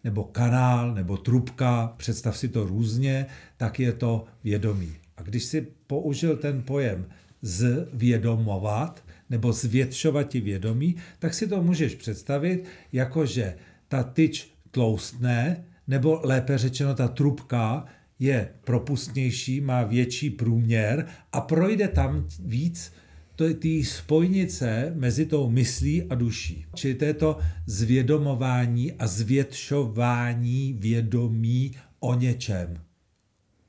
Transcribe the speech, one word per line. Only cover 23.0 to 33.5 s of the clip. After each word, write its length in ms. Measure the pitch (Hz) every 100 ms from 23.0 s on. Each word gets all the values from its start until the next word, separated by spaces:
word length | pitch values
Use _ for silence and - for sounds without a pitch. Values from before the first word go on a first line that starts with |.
| - - - -
to-, 180 | 160
ty 300 | 165 160 160
spojnice 1080 | 127 - - 156 180 190 180 - 123 110 147 165
mezi 300 | 127 113 160
tou 240 | 151 127
myslí 520 | 117 120 - 143 165
a 120 | 165
duší. 520 | 123 120 - 90 78 -
Čili 200 | - 135
to 100 | 127
je 100 | 151
to 240 | 151 156 156 - - -
zvědomování 1300 | 101 113 131 123 151 143 123 131 123 120 120 147
a 140 | - 110
zvětšování 1700 | 98 110 135 135 - - 143 120 107 120 120 120 120 120 127 135 113
vědomí 960 | 110 117 110 123 120 113 113 123 139 - - _
o 140 | 123
něčem. 680 | 123 123 120 - 95 85 82 - _ _ _ _ _ _